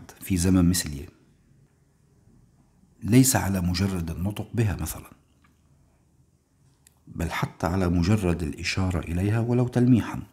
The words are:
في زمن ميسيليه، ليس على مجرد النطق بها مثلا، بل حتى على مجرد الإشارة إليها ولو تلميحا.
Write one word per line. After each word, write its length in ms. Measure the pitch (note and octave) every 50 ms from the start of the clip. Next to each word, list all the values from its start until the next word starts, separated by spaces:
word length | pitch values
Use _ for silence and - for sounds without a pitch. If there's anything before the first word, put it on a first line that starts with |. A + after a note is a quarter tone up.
| - - - -
في 160 | - - G2
زمن 280 | F2 F2 F#2+ F#2 F#2 F2
ميسيليه، 420 | F2 F#2 - - D#2 C#2+ C2+ - - - _ _ _ _ _ _ _ _ _ _ _ _ _ _ _ _ _ _ _ _ _ _ _ _ _ _ _ _ _ _ _ _ _ _ _ _ _
ليس 340 | - F#2 A2 C3 C3 - -
على 240 | G2 F2+ F#2+ G2 F#2
مجرد 500 | F2 F2 F2 F2 G2 G2 F#2+ F2 E2 D#2+
النطق 380 | D#2 D2+ F2 G#2 G#2 - G2+ - -
بها 220 | A#2+ A2+ G2+ D#2+ -
مثلا، 300 | D#2+ - - - - - - _ _ _ _ _ _ _ _ _ _ _ _ _ _ _ _ _ _ _ _ _ _ _ _ _ _ _ _ _ _ _ _ _ _ _ _ _ _
بل 240 | - - - E2+ E2
حتى 360 | - - - - - - -
على 220 | E2 F2 G2 F2+ E2+
مجرد 540 | F2 F2 E2+ F#2 A2 G#2+ F#2+ F2 E2 D#2
الإشارة 560 | E2+ D2 C#2 - E2 - - F#2+ F#2 F#2 F2+ D#2
إليها 420 | - - E2 F2 F#2+ G2+ G#2+ A#2
ولو 280 | A2+ A#2+ A#2+ B2 B2 B2
تلميحا. 540 | - B2 B2 B2 B2+ G2+ - - - B1+ - -